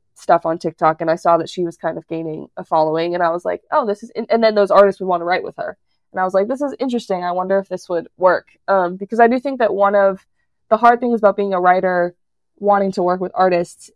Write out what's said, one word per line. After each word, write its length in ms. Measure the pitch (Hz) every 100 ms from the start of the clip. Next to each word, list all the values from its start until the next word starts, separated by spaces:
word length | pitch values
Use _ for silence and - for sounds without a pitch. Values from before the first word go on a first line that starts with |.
| _
stuff 320 | _ - 170 165
on 120 | 165
TikTok, 420 | 170 - 160 160
and 80 | 165
I 60 | 165
saw 200 | 175 170
that 140 | -
she 140 | -
was 120 | 175 165
kind 220 | 165 165
of 80 | -
gaining 400 | 165 165 156 - -
a 80 |
following, 480 | 185 160 156 160 170
and 80 | 175
I 60 | 170
was 160 | 175
like, 180 | 180 175 _
"Oh, 140 | 302 233
this 160 | 208
is," 80 | 233
in-, 160 | - 233
and 120 | 226
then 120 | 226
those 160 | 214 196
artists 280 | 190 202 190
would 60 | 190
wanna 200 | 175 170
write 160 | 180
with 120 | - -
her. 200 | 175 - _ _ _
And 80 | 185
I 40 |
was 80 | 185
like, 160 | 190 208
"This 140 | 262
is 120 | 285 -
interesting. 420 | 262 240 - 185
I 100 | 175
wonder 260 | 180 185 196
if 100 | 196
this 220 | 185 -
would 180 | 175 - -
work." 320 | 180 165 - _ -
Um, 300 | 196 175 185
because 240 | 196 226
I 60 | 226
do 120 | 254
think 200 | 277 262
that 160 | 226
one 200 | 185 202
of 320 | 202 196 190 _ _ _ _ -
the 80 | 214
hard 200 | 240 240
things 220 | 247 233
about 160 | 214 196
being 160 | 202
a 80 | 185
writer 540 | 180 185 185 180 175 175 _ _ _ _
wanting 320 | 202 202 196
to 100 | 202
work 180 | 175 185
with 120 | 190
artists 560 | - 185 175 170 - -